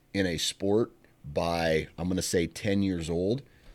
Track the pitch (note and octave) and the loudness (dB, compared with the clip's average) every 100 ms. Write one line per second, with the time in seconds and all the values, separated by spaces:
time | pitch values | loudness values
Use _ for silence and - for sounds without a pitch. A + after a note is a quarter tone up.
0 | _ G2 F#2 D#2+ - - G2 G#2 A#2+ - | _ -2 0 0 -4 -2 0 2 2 -4
1 | - _ C#2 D2 E2+ E2+ E2 D#2+ D2 - | -20 _ -8 -2 0 0 2 2 0 -4
2 | F2 F#2 - F#2+ E2+ - G#2+ G2+ G2 F2+ | -2 -2 0 0 0 -2 -2 0 0 0
3 | D#2+ E2+ F#2 B2+ - - - | -2 -2 0 -2 -6 -20 -20